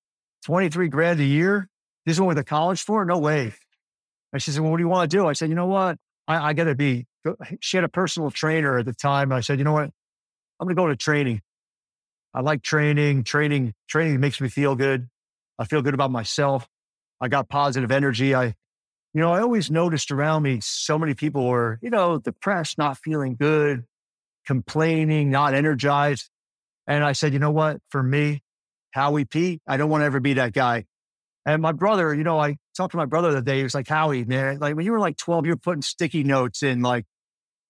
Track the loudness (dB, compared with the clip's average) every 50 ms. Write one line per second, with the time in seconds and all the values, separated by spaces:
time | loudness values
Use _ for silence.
0 | _ _ _ _ _ _ _ _ -4 -2 0 2 2 0 0 0 -2 0 2 2
1 | 2 2 2 2 2 2 4 2 2 2 2 0 -2 -6 _ _ _ _ _ _
2 | _ -2 0 2 2 2 2 0 -2 0 0 0 0 0 -2 -2 -2 -2 0 0
3 | 2 0 0 2 2 2 2 0 0 -4 -6 -12 _ _ _ _ _ _ _ _
4 | _ _ _ _ _ _ -8 -6 -6 -4 -2 0 0 0 2 2 2 2 2 2
5 | 2 2 2 2 2 2 0 -2 -2 -2 -2 -2 0 0 0 0 0 0 -2 -6
6 | _ _ _ _ _ -2 -2 0 0 0 0 2 2 0 0 2 0 0 0 -2
7 | -4 -10 _ _ _ -8 -8 -8 -12 -14 -14 -10 -6 -2 0 0 0 0 0 -2
8 | -2 -2 -2 -4 -4 -4 -4 -2 -2 0 2 2 2 2 0 0 -2 -2 -6 -2
9 | -2 0 2 2 0 0 0 -2 0 -2 -2 0 2 2 2 0 -2 -4 -8 _
10 | _ _ _ _ _ _ _ _ _ _ _ _ -6 -2 0 2 2 0 0 0
11 | 0 0 2 2 2 0 -2 -4 -8 _ _ _ _ _ _ _ _ _ _ _
12 | _ _ _ _ _ _ -6 -4 -2 -2 -2 -2 -2 -2 0 2 2 2 2 2
13 | 2 2 2 0 0 0 0 0 0 2 0 0 -2 -4 -6 -10 _ -2 0 0
14 | 2 2 2 2 0 0 -2 -2 -6 -4 -2 0 0 0 2 2 0 0 0 -2
15 | -4 -10 _ _ _ _ _ _ _ _ _ -10 -6 -2 -2 0 0 0 0 0
16 | 0 0 -2 -4 -6 -4 -2 0 0 0 0 -2 -4 -10 _ _ _ _ _ _
17 | _ _ _ _ -4 0 0 0 -2 -2 -2 0 0 0 0 -2 0 0 2 2
18 | 2 0 0 0 2 2 2 2 0 -2 -4 -8 _ _ _ _ _ _ _ _
19 | _ _ -2 0 2 2 2 2 2 2 0 0 0 0 0 2 2 2 0 -2
20 | -2 -4 -2 0 0 2 2 2 2 0 -2 -2 -4 -6 -6 -6 -2 -2 0 0
21 | 0 -2 -2 -2 -2 -2 -2 0 0 2 2 2 0 0 -2 -6 -6 -2 0 2
22 | 2 2 0 -2 -4 -6 -8 -4 -2 -2 -2 -2 -2 -4 -4 -2 -2 -2 -2 -4
23 | -6 -4 -4 -2 -2 -4 -2 0 0 2 2 2 2 0 0 -4 -6 -12 _ _
24 | _ _ _ _ _ _ _ _ _ -2 -2 -2 -2 -2 -2 0 2 2 2 2
25 | 2 2 2 2 2 2 2 2 2 2 2 2 2 2 0 2 2 2 2 2
26 | 2 0 0 -4 -6 -16 _ _ _ _ _ _ _ _ _ _ _ -2 0 2
27 | 2 0 0 0 0 0 2 2 2 2 2 2 2 0 -2 -4 -12 _ -4 -2
28 | 0 0 2 2 0 0 -2 -4 -10 _ _ _ _ _ _ _ _ _ -2 0
29 | 0 2 2 0 -2 -2 -2 0 0 0 -2 -6 -4 -4 -2 0 0 2 2 2
30 | 2 2 0 0 0 0 2 2 0 0 0 0 0 2 0 -2 -4 -10 _ _
31 | _ _ _ _ _ _ _ _ _ 0 0 2 0 -2 0 2 2 2 2 2
32 | 2 0 0 0 0 0 2 2 0 0 -2 -6 _ _ _ -6 -6 -4 -2 -4
33 | -2 0 0 0 2 2 0 0 0 0 0 0 -2 -2 -4 -6 -4 -2 0 0
34 | 2 0 0 -2 -2 -2 -2 0 0 -2 -2 -2 -4 -4 -2 -2 -2 -2 0 0
35 | 0 -2 -2 -6 -4 -2 0 0 2 0 -2 -2 -2 -4 -4 -2 -4 -8 -4 -4
36 | -4 -2 -2 0 0 2 2 2 0 0 -2 -2 -2 0 0 0 0 0 0 -2
37 | -4 -8 _ _ _ _ _ _ _ _ _ _ _